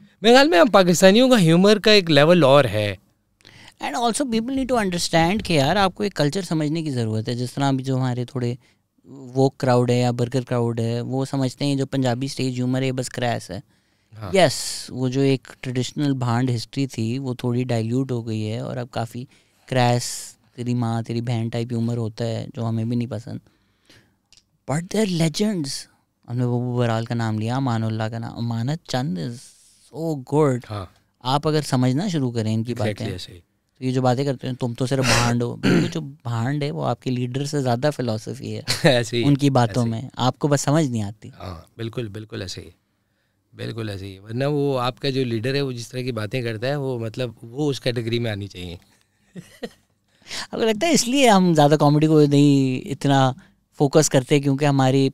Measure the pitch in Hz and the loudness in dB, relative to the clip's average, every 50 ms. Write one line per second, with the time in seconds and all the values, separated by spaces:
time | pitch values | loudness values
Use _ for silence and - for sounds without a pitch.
0 | - - _ _ - 214 240 262 277 311 349 349 330 247 185 202 190 175 180 - | -20 -20 _ _ 4 6 6 8 6 6 6 6 6 6 6 6 6 6 6 6
1 | 196 190 196 226 254 262 254 226 180 160 165 175 185 202 220 208 175 220 214 208 | 8 8 8 8 6 6 6 6 6 6 6 6 6 6 4 4 4 4 6 6
2 | 185 165 156 139 147 156 180 180 151 131 135 147 139 117 95 107 104 104 98 - | 4 6 6 6 6 8 6 6 6 8 8 6 6 4 0 -2 -2 -2 -4 -6
3 | _ _ _ _ _ _ _ _ _ - - - - - - - - 220 285 269 | _ _ _ _ _ _ _ _ _ -20 -20 -20 -20 -20 -16 -12 -10 -8 -4 -2
4 | 240 240 220 - 294 262 226 220 226 240 269 269 262 233 262 240 208 190 175 175 | -2 0 0 -2 -2 -2 -2 -2 -2 -2 -2 -4 -2 0 0 0 0 0 -2 -2
5 | - - - 165 160 165 190 220 - - 175 151 135 143 175 208 196 190 180 - | -2 0 2 2 4 2 2 0 -2 0 2 2 2 2 2 2 2 0 0 -2
6 | 208 202 185 - 147 147 139 165 170 170 175 156 156 147 151 170 160 156 135 123 | -4 -4 -2 0 0 0 0 -2 -4 -2 -2 -2 -2 -2 -2 -4 -4 -4 -2 -2
7 | 117 110 110 110 110 120 123 117 123 120 - - 139 139 135 131 131 131 131 127 | -2 -2 -2 -4 -4 -4 -4 -4 -6 -6 -4 -2 0 0 0 0 -2 -2 -2 -2
8 | 131 127 123 123 123 120 - 131 123 120 123 - _ _ _ _ _ _ _ _ | 0 -2 -2 -4 -6 -6 -6 -4 -4 -4 -4 -6 _ _ _ _ _ _ _ _
9 | _ - 131 139 135 123 123 131 131 135 - - - 131 123 123 123 120 123 123 | _ -20 -20 -20 -18 -6 0 2 2 2 2 0 2 2 4 4 4 4 2 2
10 | 123 123 120 123 123 120 127 135 120 - 127 120 117 117 117 117 113 117 117 120 | 2 0 0 -2 -2 -2 -2 -4 -4 -2 -2 -2 0 -2 -2 -2 -2 -2 -4 -4
11 | 120 120 123 131 135 135 - 139 131 127 - - 143 143 143 135 135 135 - 135 | -4 -4 -4 -4 -4 -2 -2 -2 -2 -2 -2 -2 -2 -2 0 -2 -2 -2 -2 -2
12 | 131 127 120 120 135 139 - - 131 131 127 123 123 123 127 131 131 131 127 127 | 0 0 0 -2 -4 -6 -6 -4 -4 -4 -4 -2 -2 -2 -2 -2 -2 -2 -2 -4
13 | 123 - - - 123 120 117 117 - - 85 98 - _ _ _ _ _ _ _ | -6 -8 -6 -4 -2 -2 -2 -4 -6 -10 -12 -12 -12 _ _ _ _ _ _ _
14 | _ _ - 104 107 95 175 190 175 143 - - - - - - - - - 123 | _ _ -18 -14 -8 -2 2 4 4 4 2 -2 -6 -8 -10 -10 -12 -12 -6 -4
15 | 131 127 123 135 139 135 135 127 - - - - - 131 123 127 123 - - - | -4 -2 0 2 2 2 2 0 -2 -8 -18 -12 -10 -6 -4 -4 -4 -4 -4 -2
16 | 147 143 139 131 123 120 117 117 127 131 123 113 - - - 139 139 131 - - | -2 -2 -2 -2 -2 -2 0 0 0 0 0 -2 -4 -6 -6 -6 -6 -4 -4 -4
17 | 110 113 120 135 139 131 123 - - 123 120 123 127 127 120 117 110 113 117 131 | -4 -4 -4 -4 -6 -6 -8 -6 -4 -4 -2 -2 -2 -2 -2 -2 -2 -2 -2 -2
18 | 139 131 127 120 113 117 110 110 110 107 107 120 131 - - 127 120 120 - 117 | -2 -2 -4 -6 -6 -6 -6 -6 -6 -6 -6 -8 -8 -8 -8 -10 -10 -8 -8 -8
19 | 117 113 - 123 123 - _ _ _ _ _ _ _ - 131 127 123 120 120 123 | -8 -8 -8 -12 -14 -14 _ _ _ _ _ _ _ -4 0 2 2 2 2 0
20 | 120 - - - - - - _ _ _ _ - 120 123 123 123 120 113 113 113 | -2 -4 -8 -10 -12 -16 -18 _ _ _ _ -8 -6 -4 -4 -2 -2 -2 -4 -4
21 | 113 - 117 117 117 123 123 113 113 117 117 120 117 120 120 117 113 117 120 120 | -6 -6 -6 -4 -4 -4 -4 -4 -4 -4 -4 -6 -6 -4 -4 -4 -2 -2 -2 -4
22 | 117 110 110 - 117 117 113 110 110 - - 127 117 113 113 110 110 113 123 120 | -6 -6 -6 -6 -6 -6 -6 -6 -8 -10 -10 -8 -6 -4 -4 -4 -4 -2 -4 -4
23 | 120 117 110 107 117 - 110 - - _ _ _ _ _ _ _ _ _ _ _ | -4 -6 -8 -10 -10 -12 -14 -14 -16 _ _ _ _ _ _ _ _ _ _ _
24 | _ _ _ _ _ _ _ _ _ _ _ _ _ - 131 156 170 185 - 196 | _ _ _ _ _ _ _ _ _ _ _ _ _ -6 -6 -6 -6 -4 -2 -2
25 | 220 196 180 160 165 165 151 - 208 214 214 180 147 139 135 - - - _ _ | 0 0 0 0 0 0 0 0 -2 0 0 -2 -4 -6 -8 -10 -12 -16 _ _
26 | _ _ _ _ _ - 117 123 127 123 120 120 123 123 123 123 123 117 113 113 | _ _ _ _ _ -8 -4 -2 -2 0 0 -2 -2 -2 0 0 0 0 0 -2
27 | 113 113 120 117 117 110 107 110 107 113 120 131 135 127 117 113 113 113 110 110 | -2 -4 -4 -4 -2 -2 -2 -2 -2 -2 -2 -2 -2 -2 -2 -2 -2 -2 -2 -4
28 | 113 110 110 117 117 - - - 117 117 117 113 117 127 151 165 - - - 127 | -4 -6 -6 -8 -10 -10 -10 -8 -6 -4 -4 -4 -4 -4 -6 -6 -6 -6 -4 -4
29 | 127 156 180 175 - 123 120 123 - - - _ _ _ _ _ _ _ - 131 | -4 -4 -6 -6 -8 -10 -10 -12 -16 -20 -20 _ _ _ _ _ _ _ -12 -8
30 | 165 165 156 143 127 - - 151 156 143 127 120 - - 110 104 95 - _ _ | -6 -4 -6 -6 -6 -2 0 2 2 2 2 0 -4 -8 -10 -10 -10 -12 _ _
31 | _ _ _ _ - 123 135 147 147 160 151 156 143 - - 127 127 127 127 143 | _ _ _ _ -2 0 0 0 2 0 0 0 0 0 0 2 2 2 2 0
32 | 185 226 165 156 135 123 120 120 107 110 110 110 110 120 120 113 107 110 104 - | -2 -2 -2 -2 -2 -2 -2 -2 -2 -2 -2 -2 -2 -4 -4 -4 -2 -4 -4 -4
33 | 113 104 95 90 - - 101 90 - _ _ _ _ _ _ _ 131 131 127 131 | -6 -8 -8 -10 -12 -14 -18 -20 -20 _ _ _ _ _ _ _ -6 -2 0 2
34 | 127 127 123 120 143 143 131 117 - 131 127 120 - 123 117 - 139 120 135 131 | 2 2 2 2 0 -2 -4 -4 -6 -8 -6 -4 -4 -6 -4 -4 -4 -2 0 0
35 | 131 123 117 117 120 120 120 120 120 120 120 113 - 190 - 170 156 - 165 165 | 2 2 2 2 2 2 0 0 -2 -4 -4 -2 0 2 2 2 2 0 -2 -6
36 | 156 139 139 151 - 120 117 113 113 117 143 151 143 143 160 160 143 131 123 - | -8 -10 -14 -12 -8 -6 -4 -4 -2 -2 -2 -4 -4 -4 -4 -4 -4 -4 -4 -4
37 | - 135 127 123 123 123 123 135 143 139 151 147 135 127 120 120 127 151 147 - | -4 -4 -4 -2 -4 -4 -4 -6 -6 -4 -4 -2 0 0 0 0 0 -2 -2 -2
38 | 127 120 110 110 - - 117 135 - 110 107 107 - - - - - 165 131 123 | -4 -4 -4 -4 -6 -10 -12 -10 -10 -10 -10 -8 -6 -6 -4 0 2 2 4 2
39 | 120 107 - 120 117 143 143 131 143 143 135 127 120 110 - 127 120 113 113 113 | 0 -2 -2 0 2 2 2 2 2 2 4 4 2 2 2 0 -2 -2 -2 -4
40 | 123 127 - - 180 185 - - - 151 143 135 - - 143 160 165 135 120 113 | -8 -10 -6 -2 -2 -2 0 0 0 0 0 0 0 0 0 2 0 0 -2 -4
41 | 107 101 110 - - 113 - - 98 92 90 80 - _ _ - 113 113 113 - | -4 -6 -8 -12 -16 -20 -18 -16 -14 -14 -14 -14 -16 _ _ -12 -12 -10 -8 -8
42 | 120 107 98 110 107 107 117 113 101 90 - 95 85 90 90 _ _ _ _ _ | -8 -8 -10 -14 -14 -12 -12 -12 -10 -10 -12 -14 -16 -18 -20 _ _ _ _ _
43 | _ _ _ _ _ _ _ _ _ _ _ 107 110 120 117 113 113 110 101 95 | _ _ _ _ _ _ _ _ _ _ _ -12 -12 -10 -8 -8 -8 -8 -8 -10
44 | 95 98 95 95 98 110 113 123 135 143 151 147 143 143 135 127 120 127 131 - | -12 -14 -14 -16 -14 -10 -6 -4 -4 -2 -2 -2 -2 -2 -2 -2 -2 -4 -6 -4
45 | - 143 131 131 131 123 117 113 107 131 135 143 143 135 127 120 117 - - 127 | -4 -4 -2 -2 -2 -2 -2 -2 -2 -2 -2 -2 -2 -4 -6 -10 -12 -10 -10 -8
46 | 123 127 123 110 107 104 127 131 120 117 113 107 113 131 143 147 135 131 127 117 | -6 -6 -4 -4 -6 -4 -4 -4 -4 -4 -6 -4 -4 -4 -4 -4 -4 -4 -4 -4
47 | 113 113 107 131 127 120 110 - - 117 117 135 151 147 135 - - 135 120 127 | -6 -6 -6 -6 -6 -8 -8 -12 -18 -12 -6 -4 -2 -2 -2 -2 -4 -4 -4 -4
48 | 113 113 117 120 120 113 104 98 98 95 - 90 90 90 85 87 _ _ _ _ | -2 -2 -2 -2 -2 -4 -4 -6 -8 -10 -12 -12 -12 -12 -12 -14 _ _ _ _
49 | _ _ _ _ _ _ - 190 175 - - - - - - _ _ _ _ _ | _ _ _ _ _ _ -20 -20 -20 -20 -16 -16 -16 -16 -16 _ _ _ _ _
50 | _ _ _ _ _ - - - - - - - - 220 220 208 269 349 320 - | _ _ _ _ _ -14 -12 -12 -12 -10 -6 -2 0 0 0 0 0 2 2 2
51 | - 233 247 285 277 247 208 190 185 180 170 151 147 143 151 151 156 143 147 151 | 2 0 2 4 6 6 6 6 6 6 6 6 6 6 6 6 6 4 4 4
52 | 156 156 160 151 151 143 143 143 143 147 139 139 135 131 127 127 - - 143 - | 4 6 6 6 6 6 6 6 6 6 6 4 4 2 -2 -4 -6 -8 -8 -2
53 | - 143 139 135 135 131 131 - - _ _ _ _ _ _ - 156 139 - 160 | 0 2 4 4 4 2 0 -2 -10 _ _ _ _ _ _ 0 0 4 4 4
54 | 151 - - 143 131 - 156 147 139 143 135 135 151 147 139 139 131 131 131 139 | 4 4 4 0 2 4 2 2 2 2 0 2 2 2 4 4 4 4 4 4
55 | 135 135 | 2 2